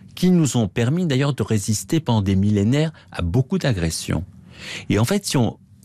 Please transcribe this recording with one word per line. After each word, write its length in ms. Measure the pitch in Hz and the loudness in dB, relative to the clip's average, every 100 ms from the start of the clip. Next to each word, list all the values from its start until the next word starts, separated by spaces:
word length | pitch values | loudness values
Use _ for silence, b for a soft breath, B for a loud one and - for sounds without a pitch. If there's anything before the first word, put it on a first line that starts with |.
| B - | B -2
qui 160 | 180 | 2
nous 260 | 180 143 123 | 4 2 0
ont 100 | 104 | 0
permis 380 | - 117 170 175 | 0 0 0 0
d'ailleurs 280 | 131 143 | 0 0
de 100 | 127 | -2
résister 560 | 107 110 - 110 - 165 | -2 -2 -2 -4 0 -2
pendant 220 | 156 113 | 2 0
des 140 | 98 95 | 2 2
millénaires 560 | 98 104 104 143 160 - B | 2 2 2 2 0 -4 B
à 100 | - | -6
beaucoup 360 | 85 117 - 190 | -2 0 0 -2
d'agressions. 640 | 143 98 82 - - - - - - B B B B | -2 -2 -2 -4 -4 -6 -6 -16 -20 B B B B
Et 80 | 98 | 0
en 60 | 120 | 2
fait, 200 | 202 - | 0 0
si 120 | 147 | 0
on 220 | 104 - - - | 0 -2 -16 -12